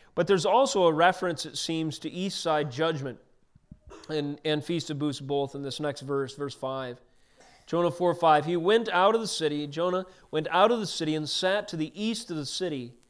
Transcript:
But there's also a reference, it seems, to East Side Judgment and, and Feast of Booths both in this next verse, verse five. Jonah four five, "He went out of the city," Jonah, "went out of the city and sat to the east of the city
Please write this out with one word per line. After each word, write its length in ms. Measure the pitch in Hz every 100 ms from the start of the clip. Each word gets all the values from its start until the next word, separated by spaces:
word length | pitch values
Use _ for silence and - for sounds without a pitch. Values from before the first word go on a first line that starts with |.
| _ -
But 100 | 175
there's 200 | 196 175
also 400 | 220 269 202 175
a 60 |
reference, 540 | 156 170 185 185 165 160
it 100 | -
seems, 440 | - 160 160 -
to 100 | 160
East 300 | 175 190 -
Side 320 | 170 151 147
Judgment 480 | 123 160 156 135 117 _ _ _ _ _ - - - -
and, 320 | 156 143 147
and 200 | 156 151
Feast 260 | 143 170 -
of 80 | 147
Booths 220 | 147 135
both 340 | 135 143 139
in 80 | 139
this 160 | 139 123
next 220 | 147 143
verse, 340 | 135 139 135
verse 200 | 139 143
five. 460 | - 131 135 127 123 _ _ _ _ - _ _
Jonah 240 | 165 175
four 240 | 175 175
five, 320 | 170 165 151 147
"He 100 | 175
went 320 | 165 226 220
out 260 | 180 196
of 60 | 226
the 80 | 220
city," 380 | - 156 147 147
Jonah, 400 | 143 175 185 190 - _
"went 180 | 135 151
out 220 | 175 214
of 80 | 240
the 60 | 202
city 280 | - 156
and 140 | 156 151
sat 400 | - 185 202 202
to 80 | 170
the 160 | 156
east 360 | 180 214 226 -
of 60 | 165
the 100 | 139
city 480 | - 185 143 120 - _